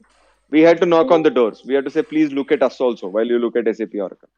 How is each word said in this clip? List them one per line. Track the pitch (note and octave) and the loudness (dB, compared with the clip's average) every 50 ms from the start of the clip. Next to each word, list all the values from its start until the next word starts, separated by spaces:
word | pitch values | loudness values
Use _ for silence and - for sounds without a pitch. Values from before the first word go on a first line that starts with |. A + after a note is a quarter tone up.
| _ _ _ _ _ _ _ _ _ _ | _ _ _ _ _ _ _ _ _ _
We | C#3 D#3 | 2 4
had | D#3+ E3+ E3+ E3 | 6 6 4 4
to | F#3+ | 2
knock | F3 E3 D#3+ D#3+ - | 2 2 2 2 2
on | F3 E3 D#3 | 2 2 2
the | D3+ A#2+ | 2 2
doors. | B2+ A#2 G#2 F#2+ - - | 2 0 0 -2 -6 -6
We | A#2 C3+ | -4 -4
had | C#3 C3 | -2 -2
to | C3+ - | -4 -4
say, | D#3 C#3+ - | -6 -6 -2
"Please | D3+ D#3 D#3 C#3+ C#3 C#3 | -2 -2 -2 -2 -2 -4
look | C3 - | -4 -2
at | D3+ C3 | -2 0
us | C3+ A#2 - - C3 | 0 -2 -2 -2 -4
also | B2 A2 - G#2 | -4 -4 -4 -8
while | F#2 G2 A2 A2+ | -6 -4 -2 -2
you | A#2+ A#2+ A#2+ A#2+ | 0 0 -2 -2
look | A2+ - | -2 -2
at | A#2+ G#2+ | -2 -2
S | A2+ G2+ - | -2 -4 -4
A | A2 | -8
P | - - G2+ F#2+ | -8 -8 -8 -8
Oracle." | - - - _ _ _ | -8 -10 -16 _ _ _